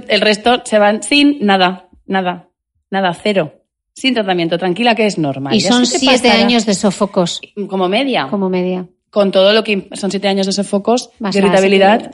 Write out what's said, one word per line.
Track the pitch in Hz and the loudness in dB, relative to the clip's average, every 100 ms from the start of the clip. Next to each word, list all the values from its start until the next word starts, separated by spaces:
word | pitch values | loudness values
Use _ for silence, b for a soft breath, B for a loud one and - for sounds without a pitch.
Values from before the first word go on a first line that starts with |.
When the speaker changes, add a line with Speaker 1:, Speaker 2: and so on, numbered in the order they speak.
| - | -2
Speaker 1:
el | 208 | 0
resto | 214 208 233 247 | 0 0 0 -2
se | - 214 | 0 2
van | 208 214 | 2 0
sin | - 285 285 285 | 0 2 2 2
nada, | 208 196 180 185 - _ - | 2 2 2 -2 -12 _ -4
nada, | 190 180 180 - _ _ _ _ | -2 -2 -6 -14 _ _ _ _
nada, | 196 185 170 | -2 -2 -2
cero, | 214 190 147 - _ _ _ | 0 0 -2 -8 _ _ _
sin | - 262 | -4 -2
tratamiento. | 233 196 180 165 170 | 0 0 -2 -2 -2
Tranquila | 185 180 240 | -2 0 0
que | 226 214 | 2 0
es | 180 | 0
normal. | 147 135 135 220 | -4 -4 -2 0
Speaker 2:
Y | |
Speaker 1:
Ya | 190 | 2
Speaker 2:
son | 247 247 | 2 2
Speaker 1:
se | |
te | 339 | 0
Speaker 2:
siete | 262 254 240 | 0 2 2
Speaker 1:
pasará. | 226 240 | 2 2
Speaker 2:
años | 233 214 | 0 0
de | 190 | 0
sofocos. | 202 - 196 196 170 - - 208 180 | -2 -2 -2 -2 -2 -4 -12 -12 -8
Speaker 1:
Como | 190 180 | -4 -2
media. | 220 277 190 135 | 0 -2 -2 -2
Speaker 2:
Como | 208 185 | -4 -2
media. | 185 180 185 180 _ _ | -2 -2 -4 -8 _ _
Speaker 1:
Con | 208 196 | 0 2
todo | 190 196 | 2 4
lo | 220 | 2
que | 214 196 | 0 -4
imp-, | - - | -6 -8
son | 190 | -6
siete | 196 196 | -2 -2
años | 196 190 | -2 -2
de | |
sofocos, | 196 190 202 214 240 - _ | -4 -4 -2 0 -2 -4 _
Speaker 2:
Más | 202 | -4
Speaker 1:
de | 196 | 0
Speaker 2:
la | 196 | 2
Speaker 1:
irritabilidad, | 190 196 196 190 240 - | 4 4 4 4 4 -2